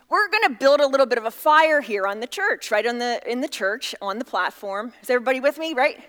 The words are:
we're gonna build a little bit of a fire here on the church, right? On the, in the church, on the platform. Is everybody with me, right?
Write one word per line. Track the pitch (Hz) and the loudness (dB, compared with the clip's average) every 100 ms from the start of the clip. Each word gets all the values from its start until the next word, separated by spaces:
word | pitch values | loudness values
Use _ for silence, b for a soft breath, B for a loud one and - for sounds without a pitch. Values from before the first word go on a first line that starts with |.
| _ | _
we're | 339 415 | 0 2
gonna | 427 440 | 2 0
build | 233 269 285 | 2 2 4
a | 285 | 4
little | 269 262 | 4 2
bit | 240 | 2
of | 220 | -2
a | |
fire | 226 311 302 320 302 | -2 4 6 6 4
here | 277 208 190 | 0 -2 -2
on | 208 | -4
the | 240 | -8
church, | - 403 - - | -4 -2 -2 -2
right? | 214 220 | 0 0
On | 240 | -2
the, | 240 240 - | -2 -4 -4
in | 240 | -4
the | 302 | -4
church, | - 196 226 - - | -4 -4 -4 -8 -8
on | 196 202 | -6 -6
the | 262 | -4
platform. | 208 180 - 202 196 233 - | -2 -2 -4 -8 -8 -8 -12
Is | - | -2
everybody | 247 240 262 | 0 0 0
with | 269 294 | -2 -2
me, | 320 | -6
right? | 269 285 - | 0 0 0